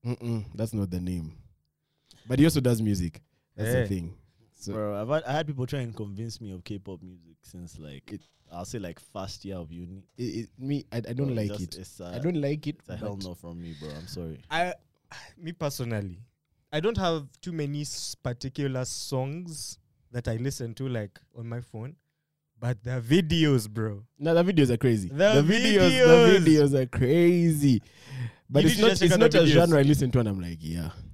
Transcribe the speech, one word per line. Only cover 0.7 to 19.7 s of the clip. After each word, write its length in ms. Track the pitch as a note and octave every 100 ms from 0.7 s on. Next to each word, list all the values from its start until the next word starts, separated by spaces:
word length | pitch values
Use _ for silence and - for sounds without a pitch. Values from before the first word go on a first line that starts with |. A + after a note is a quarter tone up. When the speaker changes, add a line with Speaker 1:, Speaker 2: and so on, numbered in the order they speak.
Speaker 1:
not 180 | A2 G2
the 100 | F2+
name. 320 | F2+ F2+ D#2 - - _ _ _ _ _ _ _ -
But 120 | C3
he 80 | D#3
also 140 | D#3
does 200 | B2+ A#2
music. 400 | A2 G2+ F2 - _ _ _
That's 140 | - G#2+
Speaker 2:
Eh. 80 | B2
Speaker 1:
the 40 | A2
thing. 260 | F#2+ E2+ - _ _ _
So 200 | _ -
Speaker 3:
Bro, 280 | G#2+ G#2 G#2
I've 60 | A2
had, 160 | D3+
I 80 | B2
had 140 | D3 D3+
people 200 | C#3+ B2+
try 140 | C#3+
and 140 | A#2+
convince 460 | G2+ G#2 G2 A2+ G#2+
me 120 | G#2+
of 120 | F#2
K-pop 380 | - G2+ G2 F2+
music 340 | F2+ F2+ E2 D#2+
since, 360 | _ F2+ E2+ D#2+
like, 320 | D2+ C#2 -
Speaker 1:
It 80 | - _ _ _
Speaker 3:
I'll 120 | E2+ F#2
say, 120 | B2
like, 180 | F2+ E2
first 420 | _ G2+ F#2+ -
year 100 | G2 F#2
of 140 | E2
uni. 300 | E2+ F2 F#2+ F#2+ _
Speaker 1:
it, 40 |
it, 260 | A#2+ F#2+ A#2 _
me, 260 | C3 C#3+ -
I, 40 | A#2
I 40 |
don't 280 | A2 B2 C#3+
Speaker 3:
Bro, 80 | A#2
Speaker 1:
like 120 | G#2
Speaker 3:
just, 140 | G#2
Speaker 1:
it. 160 | F2+ -
Speaker 3:
it's, 220 | F#2 -
Speaker 1:
I 160 | F2+ F2+
Speaker 3:
uh, 20 |
Speaker 1:
don't 200 | D3+ F3
like 260 | C#3+ D3+ C#3+
it, 100 | -
Speaker 3:
it's 80 | _
a 80 | G2
hell 180 | G#2+ G2+
Speaker 1:
but 80 |
Speaker 3:
no 100 | F#2+
from 280 | F2 E2+ E2+
me, 120 | E2+ D#2
bro. 80 | D2+ D2+
I'm 120 | F#2
sorry. 320 | - E2 D#2 -
Speaker 2:
I, 240 | D#3 F3+ - _ _ _ - - _
me 140 | E3
personally, 640 | E3+ D3 - A#2+ A2 G2+ F2+ A2+ _ _ _ _
I 80 | D3+
don't 160 | F#3 G#3+
have 300 | F#3 E3 C#3 _
too 120 | -
many 300 | E3 C#3+ D3
s-, 340 | D3 - - -
particular 680 | B2+ A#2+ C3+ B2+ C#3 C3
songs 960 | B2+ - - C3+ C3 D#3 F3+ D3+ -